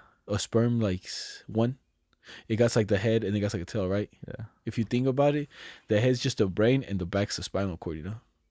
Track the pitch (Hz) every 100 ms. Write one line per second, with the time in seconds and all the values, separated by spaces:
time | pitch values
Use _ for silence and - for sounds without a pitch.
0 | - _ - 104 - 113 120 120 107 92
1 | - - - - - 107 117 135 _ _
2 | _ _ - - - 110 117 123 104 101
3 | 110 113 104 104 101 101 87 113 92 101
4 | 104 _ - - 110 _ - 113 110 123
5 | 131 131 143 147 147 - - - _ 107
6 | 127 127 135 - 101 90 110 135 - 98
7 | 87 98 104 - - 95 98 82 - 80
8 | 78 113 - _ _